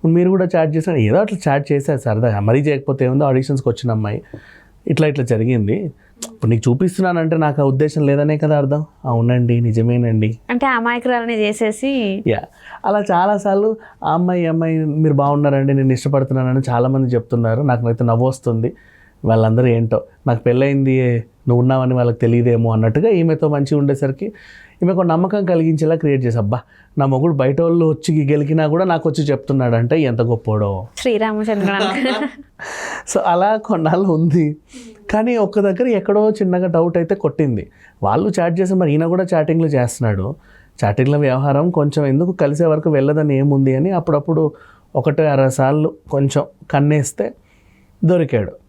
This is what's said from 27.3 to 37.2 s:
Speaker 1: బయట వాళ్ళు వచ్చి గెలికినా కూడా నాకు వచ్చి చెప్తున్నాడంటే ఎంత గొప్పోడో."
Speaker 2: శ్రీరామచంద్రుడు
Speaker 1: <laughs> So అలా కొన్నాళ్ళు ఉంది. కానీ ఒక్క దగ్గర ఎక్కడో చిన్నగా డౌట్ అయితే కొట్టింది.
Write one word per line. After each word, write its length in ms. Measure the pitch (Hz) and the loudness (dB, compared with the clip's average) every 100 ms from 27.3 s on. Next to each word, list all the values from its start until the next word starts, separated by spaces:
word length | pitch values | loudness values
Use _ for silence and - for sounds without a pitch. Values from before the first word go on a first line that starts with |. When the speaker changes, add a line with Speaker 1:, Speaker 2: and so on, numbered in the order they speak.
Speaker 1:
బయట 280 | 151 135 143 | 2 0 2
వాళ్ళు 240 | 165 170 160 | 2 2 2
వచ్చి 460 | 156 - 156 139 | 0 -2 0 2
గెలికినా 360 | 151 147 156 156 | 0 2 0 2
కూడా 180 | 160 190 | 0 0
నాకు 240 | 165 165 | 0 -2
వచ్చి 140 | 143 | -2
చెప్తున్నాడంటే 800 | 143 135 - 139 123 117 117 160 | -2 -2 -2 0 2 0 0 2
ఎంత 200 | 143 117 | 0 0
గొప్పోడో." 680 | 117 113 - 107 101 98 110 - | 0 -2 -2 -2 -2 -4 -10 -6
Speaker 2:
శ్రీరామచంద్రుడు 1300 | 262 214 220 214 214 214 190 196 190 196 254 262 294 | -2 -2 -2 -2 -2 -2 -2 -2 -2 -2 -4 -4 -6
Speaker 1:
<laughs> 200 | - - _ - - - - - | -10 -20 _ -16 -12 -12 -12 -4
So 40 | 196 | -2
అలా 400 | - 170 196 220 | 0 0 2 -2
కొన్నాళ్ళు 500 | 214 196 156 185 196 | -2 -2 0 0 2
ఉంది. 500 | 160 165 156 151 151 _ 254 233 - - | 2 2 2 0 -2 _ -20 -20 -20 -4
కానీ 240 | 208 226 240 | -2 0 0
ఒక్క 220 | 202 208 | 0 0
దగ్గర 280 | 196 185 247 | 0 0 0
ఎక్కడో 420 | 220 190 208 214 | 0 0 2 2
చిన్నగా 380 | 214 190 180 180 | 2 0 0 0
డౌట్ 300 | 165 175 170 | 2 2 0
అయితే 180 | 165 | -2
కొట్టింది. 540 | 196 | -2